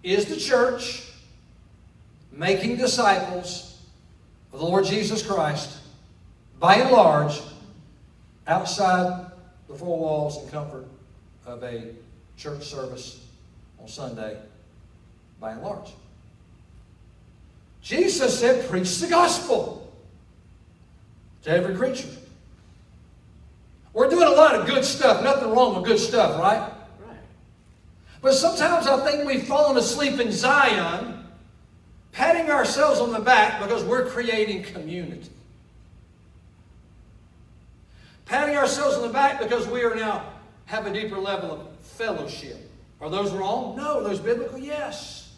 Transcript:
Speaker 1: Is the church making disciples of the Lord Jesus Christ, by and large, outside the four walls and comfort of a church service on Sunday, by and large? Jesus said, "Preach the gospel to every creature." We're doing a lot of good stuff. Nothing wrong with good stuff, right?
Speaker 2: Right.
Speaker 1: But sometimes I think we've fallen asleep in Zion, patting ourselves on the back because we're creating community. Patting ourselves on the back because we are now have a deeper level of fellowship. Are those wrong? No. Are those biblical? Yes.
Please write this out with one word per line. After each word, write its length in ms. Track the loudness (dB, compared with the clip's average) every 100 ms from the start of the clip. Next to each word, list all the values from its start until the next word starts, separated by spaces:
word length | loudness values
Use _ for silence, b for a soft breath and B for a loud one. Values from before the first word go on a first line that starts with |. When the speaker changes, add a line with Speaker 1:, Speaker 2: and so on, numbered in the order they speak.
Speaker 1:
Is 220 | 0 0
the 120 | 0 -4
church 760 | 2 2 2 0 -8 -12 -16 -20 -20 -20 _ -20 -20 -20 -20 _ -20 -20 -20
making 460 | -6 0 0 0 -2
disciples 880 | 0 2 4 2 0 -8 -10 -14 -16 -20 -20 -20 -20 -20 -20 -20 -20
of 60 | -6
the 80 | 0
Lord 180 | 2
Jesus 400 | 2 0 -2 -4
Christ, 540 | -2 -2 -2 -2 -8 -14 -20 -20 -20 -20 -20 -20 -20 -2
by 160 | 4
and 160 | 6 6
large, 500 | 6 6 6 0 -4 -10 -18 -20 -20 -20 -20 -20 -20 -20 -20 -2
outside 840 | -2 -2 0 2 2 2 -2 -10 -20 -20 -20 -20
the 80 |
four 240 | -12 -6 -4
walls 440 | -2 -2 -4 -6
and 80 | -12
comfort 360 | -12 -10 -14 -18 -20 -20 -20 -20 -20 -18
of 160 | -14
a 320 | -12 -12 -14 -18 -20 -20 _ -18
church 280 | -14 -12
service 600 | -12 -12 -12 -12 -16 -20 -20 -20 -20 -20 -20 -20
on 80 | -20
Sunday, 480 | -14 -12 -10 -12 -12 -18 -20 -20 -20 -20 -20 -20 -20 _ -14
by 120 | -14
and 100 | -12
large? 320 | -12 -12 -14 -20 -20 -20 -20 -20 -20 -20 -20 -20 -20 -20 -20 -20 -20 -20 -20 -20 _ -20
Jesus 580 | -6 0 0 2 0 2
said, 300 | 2 2 0
"Preach 300 | -4 -2 -4
the 80 | 2
gospel 840 | 4 4 2 -2 -2 -2 -12 -18 -20 -20 -20 -20 -20 -20 -20 -20 _ -20 -20 _ -20 -20 -14
to 60 | -2
every 240 | 0 0
creature." 360 | -2 -2 -4 -10 -16 -20 -20 -20 -20 -20 -20 -20 -20 -20 -20 -20 -20 -20 -20 -20 -20 -8
We're 160 | 2 4
doing 160 | 6 6
a 60 |
lot 220 | 10 8 8
of 100 | 0
good 180 | 0
stuff. 380 | 0 2 4 4
Nothing 280 | 2 2 2
wrong 240 | 4 4 2
with 100 | 2
good 120 | 2
stuff, 400 | 2 2 2 2
right? 320 | 2 2 -2 -12 -20 -20 -20
Speaker 2:
Right. 80 | -20 -20 -20 -20 -20 _ -20 -20 -20 b b
Speaker 1:
But 140 | 4
sometimes 520 | 4 4 2 2 2 4
I 160 | 2 2
think 160 | 0 0
we've 200 | -2 0
fallen 320 | 2 4 4
asleep 420 | 0 0 -2 0
in 100 | -2
Zion, 880 | 0 2 4 4 2 -2 -4 -8 -12 -18 -20 -20 -20 -20 -20 _ -20 -20
patting 380 | -2 0 0 0
ourselves 500 | 0 0 0 2 2
on 100 | -2
the 80 | -2
back 400 | 4 4 4 0
because 200 | -2 -2
we're 200 | -2 -2
creating 600 | -2 -4 -4 -2 -2 -4
community. 640 | -8 -12 -10 -10 -10 -14 -18 -20 -20 -20 -20 -20 -20 -20 -20 _ _ -20 -20 _ _ -20 -20 -20 -20 -20 -20 _ -20 -20 -20 -20 -20 b b b -4
Patting 280 | -2 0
ourselves 420 | 2 0 2 0 0
on 60 |
the 100 | -2
back 280 | 2 2 2
because 260 | -2 -2 -2
we 160 | -2
are 120 | -2
now 360 | -2 -4 -6 -8 -18 -20 -20 -10
have 200 | -8 -6
a 60 |
deeper 240 | -6 -6 -6
level 360 | -6 -6 -6
of 220 | -12 -16 -20
fellowship. 920 | -20 -8 -6 -6 -8 -12 -14 -16 -20 -20 -20 _
Are 80 | -8
those 240 | -4 -4
wrong? 440 | -2 -4 -4 -6 -8
No. 240 | -4 -4
Are 40 |
those 160 | -2 -4
biblical? 380 | -2 -2 -4 -10
Yes. 760 | -10 -8 -8 -10 -14 -18 -20